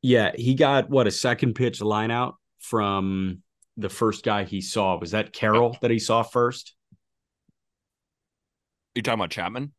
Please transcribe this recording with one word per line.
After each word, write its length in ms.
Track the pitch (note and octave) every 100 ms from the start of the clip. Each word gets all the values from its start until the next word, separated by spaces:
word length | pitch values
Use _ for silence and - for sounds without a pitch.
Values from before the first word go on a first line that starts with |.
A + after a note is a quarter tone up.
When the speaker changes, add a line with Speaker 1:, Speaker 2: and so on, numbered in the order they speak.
Speaker 1:
Yeah, 280 | C3 B2 G2 -
he 180 | A#2+
got, 360 | C3+ D3 C#3 A2
what, 180 | C3+ A#2
a 40 |
second 440 | - B2+ A#2 B2+ A2+
pitch 260 | B2 B2
line 300 | G#2 G#2+ A2
out 240 | A#2+ B2 - _ _
from 800 | - A2+ G2+ G2 F#2+ F#2+ F#2+ F#2 _ _ _ -
the 140 | G#2+
first 340 | - A2+ G#2
guy 200 | A2+ G#2
he 180 | F#2+ G2
saw. 360 | F#2+ A2 G2 F2
Was 120 | E2+
that 220 | G#2+ G#2+
Carroll 420 | - A2 A2 A#2+ A#2
that 80 | A#2+
he 80 | A2+
saw 240 | - A2+
first? 540 | A2+ B2 A#2+ C3+ - _ _ _ _ _ _ _ _ _ _ _ _ _ _ _ _ _ _ _ _ _ _
Speaker 2:
You 80 | B2
talking 180 | A#2+ A2+
about 120 | F2
Chapman? 420 | - F2 A#2+ C#3+